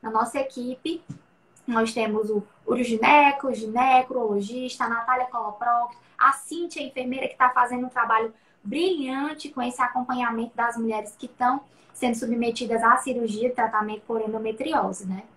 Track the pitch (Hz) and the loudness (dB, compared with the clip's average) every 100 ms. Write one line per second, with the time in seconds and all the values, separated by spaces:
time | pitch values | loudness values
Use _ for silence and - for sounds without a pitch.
0 | 226 220 240 277 269 - 247 254 311 330 | -2 0 0 -2 -4 -6 -8 -6 -6 -8
1 | - - _ _ _ _ - 226 226 240 | -8 -18 _ _ _ _ -2 0 2 0
2 | 220 214 214 214 196 _ - 247 240 226 | 0 0 0 -2 -4 _ -2 0 0 2
3 | 233 294 285 277 269 220 220 226 262 254 | 6 8 8 4 -2 -4 -4 0 6 6
4 | 254 254 220 202 202 247 254 - 240 233 | 4 -2 0 0 -2 -6 -6 -4 -2 -2
5 | 233 254 254 240 - - 240 240 240 - | 0 0 0 -4 -6 -4 0 2 0 -8
6 | _ _ 269 277 - 320 349 320 269 - | _ _ 4 4 -6 -8 -6 -6 -8 -6
7 | 254 262 262 - 247 247 247 247 254 254 | -6 -4 -6 2 4 4 2 0 -4 -2
8 | 226 220 226 - _ _ 202 277 359 339 | 2 2 0 -8 _ _ -6 0 0 0
9 | 262 262 294 302 294 - 247 247 247 247 | -2 -4 -4 -6 -10 -6 -6 -2 -2 -2
10 | 247 247 240 226 226 - 233 233 226 220 | -4 -2 -2 -2 -6 -2 -2 -2 -2 -2
11 | 214 - 262 - 247 277 - _ _ - | -6 -12 -18 -2 0 0 -4 _ _ -2
12 | 247 226 233 233 233 226 233 226 226 254 | -2 0 -2 0 0 -2 -2 2 4 4
13 | - 240 226 208 247 247 226 220 214 214 | 2 -2 -2 0 -2 0 0 0 -2 -6
14 | - 226 214 220 220 220 277 302 190 190 | -4 -4 -2 -4 -4 -4 -2 0 -2 -4
15 | 190 190 - | -6 -8 -10